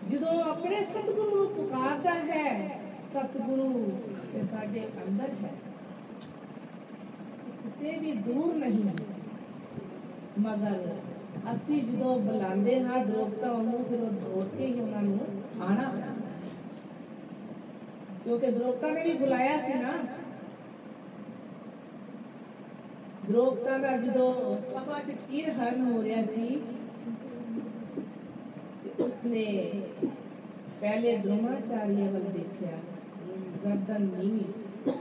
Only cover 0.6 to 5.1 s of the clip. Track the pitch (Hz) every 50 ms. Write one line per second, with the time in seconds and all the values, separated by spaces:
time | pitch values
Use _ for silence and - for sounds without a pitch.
0.6 | 339 359 403 427 392 - - 440 403 403 392 427 427 403 403 392 392 - - -
1.6 | - - 262 254 262 277 294 285 - 349 349 339 302 320 320 311 294 277 220 202
2.6 | 190 196 - 202 - - - - - - - 277 247 - - 262 226 254 262 269
3.6 | 269 262 254 233 214 196 190 - - 202 196 196 - - 220 220 202 - 220 214
4.6 | 214 208 214 226 220 - - 185 175 190